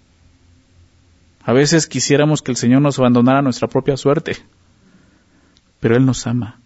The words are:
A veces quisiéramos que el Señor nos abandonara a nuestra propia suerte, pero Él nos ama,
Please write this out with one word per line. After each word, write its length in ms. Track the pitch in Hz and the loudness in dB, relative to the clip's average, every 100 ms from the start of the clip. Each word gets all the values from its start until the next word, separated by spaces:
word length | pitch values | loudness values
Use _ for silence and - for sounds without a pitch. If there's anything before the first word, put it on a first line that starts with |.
| _ _ _ _ _ _ _ _ _ _ _ _ _ _ | _ _ _ _ _ _ _ _ _ _ _ _ _ _
A 100 | - | -2
veces 340 | 123 147 165 - | 0 2 0 -2
quisiéramos 540 | 131 - 143 147 151 | -6 0 2 2 0
que 100 | - | -4
el 60 | 123 | -4
Señor 240 | 120 131 | 2 2
nos 160 | 143 131 | 2 0
abandonara 400 | 123 120 120 135 | 2 2 2 2
a 40 | |
nuestra 240 | 139 120 113 | 0 -4 -4
propia 280 | 131 135 135 | -2 -2 -2
suerte, 420 | 139 151 - - - _ _ _ _ _ _ _ _ _ _ _ _ _ | 0 -2 -4 -12 -14 _ _ _ _ _ _ _ _ _ _ _ _ _
pero 160 | 117 117 | 0 2
Él 100 | 131 | 2
nos 220 | 123 113 | -2 -4
ama, 320 | 120 107 - | -6 -8 -14